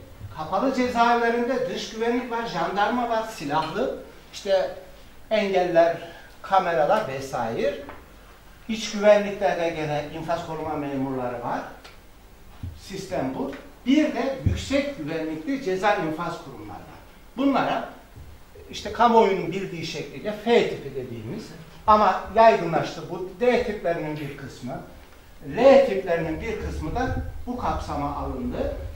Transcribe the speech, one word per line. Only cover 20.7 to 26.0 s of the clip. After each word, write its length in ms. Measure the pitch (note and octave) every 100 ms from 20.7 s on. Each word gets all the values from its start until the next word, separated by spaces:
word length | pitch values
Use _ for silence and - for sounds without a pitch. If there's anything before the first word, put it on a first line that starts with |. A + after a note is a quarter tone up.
tipi 240 | C3 C3+
dediğimiz 540 | C3 A2+ A2+ A2 G#3+ - - - - -
ama 340 | G#3+ G3+ F#3 -
yaygınlaştı 680 | G#3 A3+ F#3+ E3+ D#3 C#3 - C#3
bu. 200 | F#3 F#3 -
D 240 | B3 A3+
tiplerinin 520 | - - F3 D#3+ D3+ D3
bir 200 | C#3 -
kısmı, 440 | B2 - B2 D#3 - - - - - - C#3+ E3
L 300 | C4 B3+ A#3+
tiplerinin 540 | F#3+